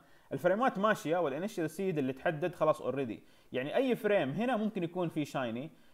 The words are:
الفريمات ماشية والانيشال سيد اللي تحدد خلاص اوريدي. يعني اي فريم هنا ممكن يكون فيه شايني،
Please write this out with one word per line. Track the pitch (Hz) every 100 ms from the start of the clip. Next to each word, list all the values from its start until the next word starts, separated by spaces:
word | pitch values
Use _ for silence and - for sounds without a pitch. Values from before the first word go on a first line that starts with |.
| - - -
الفريمات | 139 175 202 262 190
ماشية | 214 208 147 175
والانيشال | 160 135 202 - 156
سيد | 175 190 151
اللي | 131
تحدد | 131 180 156 175 -
خلاص | 156 147
اوريدي. | - 135 127 98 - - -
يعني | 127 139 -
اي | 262 208
فريم | 208 202 135
هنا | 147 247 226
ممكن | 214 196
يكون | 170 185 170
فيه | -
شايني، | - 147 123 117 156 - -